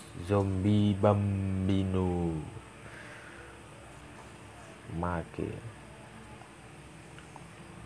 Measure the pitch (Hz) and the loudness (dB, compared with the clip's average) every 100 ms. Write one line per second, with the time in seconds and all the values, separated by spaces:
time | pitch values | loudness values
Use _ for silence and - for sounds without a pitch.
0 | - - 90 101 98 95 101 104 104 98 | -14 -8 2 4 4 4 6 6 6 6
1 | 104 101 101 98 98 95 95 98 95 92 | 6 6 4 2 2 2 2 4 4 2
2 | 92 87 85 80 78 - - - - - | 2 2 0 -2 -6 -12 -16 -16 -16 -14
3 | - - - - - - - - - - | -14 -16 -16 -16 -16 -18 -18 -18 -18 -18
4 | - - - - - - - - - 82 | -16 -16 -18 -18 -18 -18 -18 -16 -8 -2
5 | 87 85 80 - - - - - - - | 0 -2 -4 -6 -6 -6 -10 -14 -18 -18
6 | - - - - - - - - - - | -18 -16 -16 -16 -18 -18 -18 -18 -18 -18
7 | - - - - - - - - | -18 -18 -16 -18 -18 -18 -18 -16